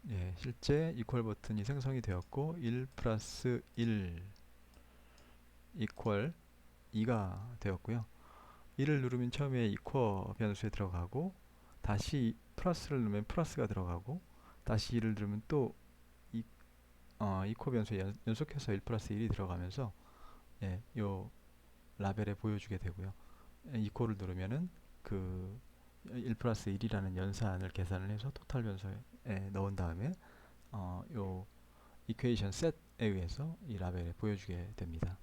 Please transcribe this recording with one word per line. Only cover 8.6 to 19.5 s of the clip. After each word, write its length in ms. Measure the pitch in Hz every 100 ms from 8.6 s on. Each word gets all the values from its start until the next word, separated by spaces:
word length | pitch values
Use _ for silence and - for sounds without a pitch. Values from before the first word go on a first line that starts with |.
| - -
일을 240 | 139 147
누르면 300 | 127 123 123
처음에 360 | - 143 127 110
이퀄 680 | 101 - 135 113 98 95 101
변수에 320 | 107 101 110
들어가고, 640 | - 98 90 87 131 180 - - - - -
다시 560 | - 104 - 143 117 117 - -
플러스를 440 | 180 165 - 139
누르면 260 | 110 101 107
플러스가 420 | - 160 - 117
들어가고, 540 | 95 90 87 98 170 - - - -
다시 320 | - 113 - 120
일을 180 | 110
누르면 280 | 104 104 104 -
또 260 | 151 123 - - - - - -
이, 100 | 117 110 - - - - - - -
어, 240 | 104 95 98
이퀄 260 | 113 -
변수에 280 | 123 104 101
연-, 180 | 95 107 -
연속해서 440 | 110 156 143 123
일 80 | 101
플러스 320 | - 110 -
일이 160 | 104 113
들어가면서, 640 | 98 95